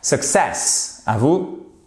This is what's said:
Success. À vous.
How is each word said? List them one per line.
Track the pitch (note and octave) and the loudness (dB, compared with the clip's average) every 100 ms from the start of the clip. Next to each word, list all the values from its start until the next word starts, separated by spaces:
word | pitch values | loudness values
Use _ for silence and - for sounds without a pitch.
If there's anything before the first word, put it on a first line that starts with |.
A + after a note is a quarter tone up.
Success. | - C3+ - G3+ D3 F#2 - - - - - | 0 0 2 2 2 -2 -2 -2 -4 -10 -4
À | A2 | 0
vous. | B2 F3+ F3+ - - - | 4 2 0 -10 -16 -20